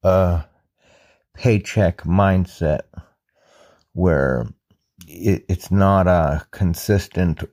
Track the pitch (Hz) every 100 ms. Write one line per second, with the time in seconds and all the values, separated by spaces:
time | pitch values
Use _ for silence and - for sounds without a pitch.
0 | 92 92 92 85 76 _ _ _ _ _
1 | _ _ _ - 127 104 - - 92 -
2 | - 92 98 92 90 - 80 73 - -
3 | - _ _ _ _ _ _ _ _ -
4 | 90 76 69 64 57 - _ _ _ _
5 | 85 - 101 92 - 90 - 98 98 98
6 | 90 87 78 78 - - 92 80 - 101
7 | - - 90 78 -